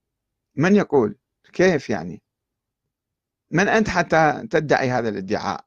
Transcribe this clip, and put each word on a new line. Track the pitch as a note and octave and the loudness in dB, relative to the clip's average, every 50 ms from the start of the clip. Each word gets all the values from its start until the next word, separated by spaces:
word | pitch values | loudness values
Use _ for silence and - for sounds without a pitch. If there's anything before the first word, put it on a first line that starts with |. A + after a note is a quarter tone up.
| _ _ _ _ _ _ _ _ _ _ _ | _ _ _ _ _ _ _ _ _ _ _
من | - D3+ F#3 G3+ | -2 2 4 4
يقول؟ | G#3 - - D3 C#3 A2 G#2 G2+ - _ _ _ _ _ _ - | 4 4 2 2 2 2 0 -2 -8 _ _ _ _ _ _ -2
كيف | - F3 F#3+ F3 C3+ - - | 2 2 2 2 0 -2 -4
يعني؟ | A2 E2+ E2 F2+ D#2+ - _ _ _ _ _ _ _ _ _ _ _ _ _ _ _ _ _ _ _ _ _ _ _ _ _ _ | -6 -6 -6 -10 -14 -16 _ _ _ _ _ _ _ _ _ _ _ _ _ _ _ _ _ _ _ _ _ _ _ _ _ _
من | C#3+ E3 G3+ | -2 0 0
أنت | - - A3+ G#3+ G3+ | 2 2 0 0 0
حتى | F#3 F3+ F3 - E3+ D#3+ D#3+ D3 B2+ - - - | 0 -2 0 2 2 2 2 2 0 -2 -6 -4
تدعي | - D#3+ D#3+ C3 C#3+ - C3 B2+ | -4 -2 0 0 0 0 0 0
هذا | B2 B2 A#2 A2 | -2 -2 -2 -4
الادعاء؟ | G#2 G2 F#2+ F#2+ G#2 F2 F#2 G2+ F2 - - | -6 -6 -6 -4 -4 -4 -4 -4 -6 -8 -10